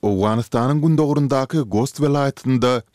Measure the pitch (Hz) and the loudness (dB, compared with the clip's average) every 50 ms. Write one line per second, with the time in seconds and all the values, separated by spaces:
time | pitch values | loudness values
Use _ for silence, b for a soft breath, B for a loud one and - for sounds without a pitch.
0 | - 107 101 92 98 107 110 117 117 - - 120 117 131 147 151 147 165 160 156 | 0 -2 0 0 0 0 0 -2 -2 -2 -2 -2 0 0 0 2 2 2 2 2
1 | 156 143 143 147 143 135 139 135 135 - - 160 139 104 95 104 123 139 - - | 2 2 2 0 0 0 0 -2 -2 -2 -2 -4 -4 0 0 -2 -2 -2 -2 -2
2 | 143 147 143 143 143 139 135 - - 127 131 123 117 123 127 120 - _ | 0 0 0 0 0 -2 -4 -4 -2 -2 0 2 2 2 0 0 -4 _